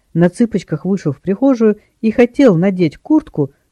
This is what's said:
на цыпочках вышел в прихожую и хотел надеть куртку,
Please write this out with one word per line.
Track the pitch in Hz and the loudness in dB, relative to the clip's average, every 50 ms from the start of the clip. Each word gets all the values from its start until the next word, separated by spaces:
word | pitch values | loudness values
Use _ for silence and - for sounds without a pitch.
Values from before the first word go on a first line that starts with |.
| _ _ - | _ _ -2
на | 165 175 175 | 0 0 0
цыпочках | 175 - 240 226 - 180 - - 196 175 - | 0 0 -2 -2 -2 -6 -8 -8 -10 -8 -6
вышел | 180 202 180 - 156 | -6 -6 -4 -4 -6
в | 131 - | -8 -6
прихожую | - - 196 196 269 277 262 226 226 214 208 208 _ _ _ _ | -6 -8 -4 -2 0 0 0 2 0 0 0 -2 _ _ _ _
и | - 220 | -4 -2
хотел | 214 - 240 233 - - 277 240 180 | 0 0 0 0 2 2 2 2 2
надеть | 160 180 202 190 180 175 151 - | 2 0 -2 -2 -2 -2 -4 -4
куртку, | - - - 311 311 - - - - 143 135 _ _ _ _ | -6 -4 -2 -2 -2 -2 -4 -6 -6 -6 -6 _ _ _ _